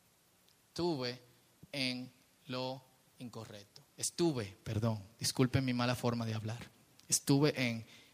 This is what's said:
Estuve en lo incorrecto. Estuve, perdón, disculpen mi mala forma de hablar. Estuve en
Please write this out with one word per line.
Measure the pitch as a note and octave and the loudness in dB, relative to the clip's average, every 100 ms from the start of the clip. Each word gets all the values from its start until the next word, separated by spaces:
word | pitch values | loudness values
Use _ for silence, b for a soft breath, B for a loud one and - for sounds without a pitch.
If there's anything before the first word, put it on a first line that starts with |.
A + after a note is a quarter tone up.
| _ _ _ _ _ _ _ | _ _ _ _ _ _ _
Estuve | - F3 D3+ B2 B2 - - _ _ - | -4 -2 0 -2 -6 -14 -20 _ _ -10
en | C#3+ C3 B2+ B2+ - _ _ - | -4 -2 -2 -8 -16 _ _ -8
lo | B2+ B2+ C3+ - _ _ - | -6 -6 -8 -14 _ _ -16
incorrecto. | B2 A2+ G#2+ G#2 G2+ - C#3+ - | -14 -12 -12 -14 -20 -20 -20 -6
Estuve, | B2 - E3+ C3+ G2+ F#2+ | -6 0 2 2 -4 -6
perdón, | - G#2+ A2+ A2 G2 - | -4 0 0 0 -6 -6
disculpen | - - B2+ C#3 | -2 2 4 4
mi | C3 | 2
mala | B2 B2 A#2+ | 2 2 2
forma | B2 A#2 A2+ | 0 0 -2
de | |
hablar. | G#2+ G#2 A#2 - - _ _ - | -4 -6 -8 -12 -20 _ _ -2
Estuve | - - C#3 D3 C#3+ | 0 6 6 6 4
en | B2 A2+ A2 B B | 0 -2 -8 B B